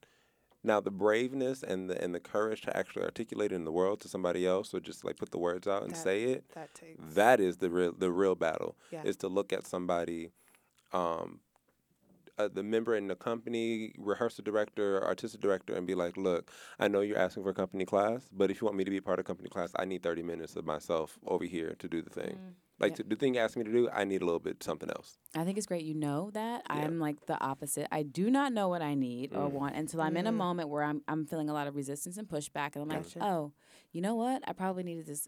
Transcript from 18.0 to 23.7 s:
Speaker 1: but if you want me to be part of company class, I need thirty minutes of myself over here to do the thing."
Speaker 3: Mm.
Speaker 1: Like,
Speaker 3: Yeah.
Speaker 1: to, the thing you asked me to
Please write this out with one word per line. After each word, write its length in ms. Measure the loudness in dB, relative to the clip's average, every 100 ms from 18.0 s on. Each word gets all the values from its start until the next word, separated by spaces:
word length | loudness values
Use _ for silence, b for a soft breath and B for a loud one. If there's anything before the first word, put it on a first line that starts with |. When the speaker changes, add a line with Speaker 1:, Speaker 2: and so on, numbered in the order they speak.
| 4 0 -6
Speaker 1:
but 180 | 2 2
if 120 | 4
you 40 | 0
want 120 | 0
me 60 |
to 60 | 0
be 120 | -2
part 180 | 0 -2
of 60 | -2
company 240 | -6 -8
class, 220 | -6 -4 -2
I 80 | -2
need 160 | -2
thirty 220 | -2 -2
minutes 320 | -4 -6 -6 -6
of 100 | -4
myself 540 | -4 0 -2 -2 -8 -2
over 160 | -2 0
here 300 | -4 -4 -6
to 100 | -6
do 140 | -6
the 80 | -6
thing." 280 | -8 -8 -8
Speaker 3:
Mm. 160 | -12 -18 _ _
Speaker 1:
Like, 120 | 2
Speaker 3:
Yeah. 20 | 2
Speaker 1:
to, 60 |
the 120 | -2 0
thing 200 | 2 2
you 60 |
asked 160 | 0 0
me 60 |
to 80 | 2